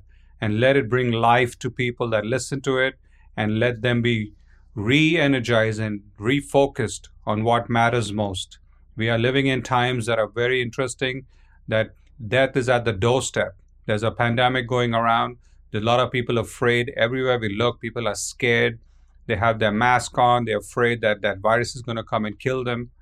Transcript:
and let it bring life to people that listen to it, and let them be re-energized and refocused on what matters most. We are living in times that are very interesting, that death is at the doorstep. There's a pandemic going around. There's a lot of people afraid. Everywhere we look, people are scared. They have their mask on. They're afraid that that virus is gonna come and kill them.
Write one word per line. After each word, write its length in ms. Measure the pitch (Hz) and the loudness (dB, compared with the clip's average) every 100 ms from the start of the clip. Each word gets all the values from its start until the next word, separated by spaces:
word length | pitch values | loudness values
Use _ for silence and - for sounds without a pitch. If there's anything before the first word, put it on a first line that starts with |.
| - - - - | -14 -20 -20 -6
and 180 | 110 107 | -4 2
let 160 | 127 139 | 4 4
it 140 | 117 | 2
bring 220 | 123 123 | 0 0
life 480 | 113 117 120 127 - | 2 4 4 2 -2
to 100 | 127 | -8
people 400 | - 123 123 120 | -4 -4 -2 -2
that 160 | 110 107 | 0 0
listen 340 | 127 - 139 | -4 -4 -6
to 180 | 135 131 | -2 0
it, 160 | 131 - _ _ - - | 0 -4 _ _ -12 -4
and 220 | 107 107 | -2 0
let 240 | 120 117 | 0 0
them 180 | 123 120 | 0 2
be 320 | 117 113 104 - - - - | 2 0 -2 -10 -20 -20 -14
re-energized 1040 | - 104 143 156 170 143 135 117 113 110 107 | -6 2 4 4 4 2 2 2 2 2 0
and 220 | 110 101 104 - | -4 -6 -10 -6
refocused 880 | 104 143 139 139 139 131 107 - - - - | -2 0 2 2 2 0 -4 -6 -14 -10 -4
on 160 | 107 | -2
what 260 | 113 120 117 | 2 2 2
matters 420 | 117 117 120 101 | 2 2 2 -2
most. 460 | 101 101 95 - - - - - - | -4 -4 -6 -10 -16 -20 -20 -16 -4
We 160 | 113 | -2
are 80 | 113 | 0
living 260 | 123 135 139 | 0 0 0
in 160 | 131 | -2
times 460 | 123 127 123 127 113 | 0 0 2 -2 -2
that 100 | 113 | -2
are 100 | 107 | -2
very 320 | 117 120 127 | -2 0 0
interesting, 680 | 120 127 127 - 131 131 - - - - - | -2 -4 -6 -4 -6 -6 -12 -20 -20 -20 -2
that 240 | 110 107 - _ - 110 | -2 -2 -8 _ -16 -2
death 300 | 127 131 135 | 2 2 2
is 100 | 123 | 0
at 160 | 123 | 0
the 100 | 117 | 0
doorstep. 640 | 98 117 131 120 113 95 - _ _ - | 0 2 2 0 -2 -4 -6 _ _ -4
There's 160 | 107 | -2
a 80 | 110 | -2
pandemic 580 | - 120 117 123 127 117 | 0 0 2 2 0 0
going 280 | 123 120 113 | 0 0 0
around. 420 | 117 117 123 123 _ - - | 2 2 0 -6 _ -20 -10
There's 140 | 107 | -4
a 20 | 107 | 2
lot 140 | 123 | 2
of 120 | 127 | 2
people 280 | 127 117 120 | -2 -2 -2
afraid. 520 | 101 - 120 120 120 - | -4 -2 0 2 0 -2
Everywhere 400 | 113 131 131 123 | -2 0 0 0
we 180 | 110 101 | -2 -2
look, 240 | 120 - | -2 -2
people 280 | 117 120 110 | -8 -6 -4
are 80 | 101 | -4
scared. 640 | - - 123 117 120 117 - _ _ - - | -8 -4 0 2 0 -2 -14 _ _ -14 -6
They 120 | 107 | 0
have 220 | 117 113 | 0 2
their 120 | 110 | 0
mask 460 | 104 123 123 - - | 2 2 2 0 0
on. 260 | 123 120 | 2 2
They're 140 | 113 104 | 0 -4
afraid 420 | - - 117 117 | -4 0 0 2
that 220 | 107 101 | 0 0
that 180 | 104 95 | -2 -2
virus 380 | 107 117 117 123 | 0 2 0 -6
is 40 | |
gonna 220 | 120 113 | -8 -8
come 220 | - 113 107 | -4 -4 -4
and 120 | - | -6
kill 280 | 135 131 123 | -4 -4 -4
them. 260 | 120 120 - | -6 -8 -16